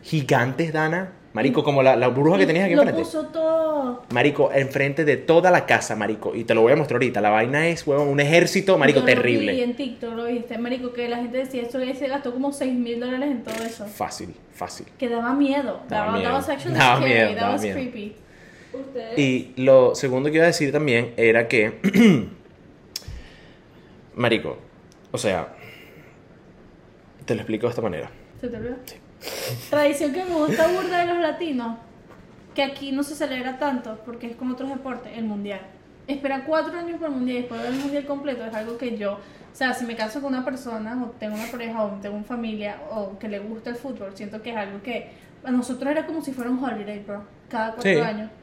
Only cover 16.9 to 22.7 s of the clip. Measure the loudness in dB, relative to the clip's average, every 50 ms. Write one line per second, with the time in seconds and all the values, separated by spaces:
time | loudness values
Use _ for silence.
16.9 | 6 6 4 4 6 6 6 4 4 0 0 0 0 0 -2 -4 -4 -4 -6 -8
17.9 | -8 -10 -12 -12 -14 -16 -20 -20 -20 -20 -20 -20 -20 -20 -20 -16 -14 -12 -12 -10
18.9 | -10 -10 -10 -6 0 0 2 2 2 0 -2 -6 -6 0 6 8 10 10 10 8
19.9 | 4 2 0 0 0 0 0 2 4 4 4 4 4 4 0 0 0 0 2 4
20.9 | 2 2 2 0 0 4 6 6 6 6 4 4 4 2 2 2 0 0 -2 2
21.9 | 6 8 8 8 8 6 2 -4 -10 -18 -20 -20 -20 -20 -20 -20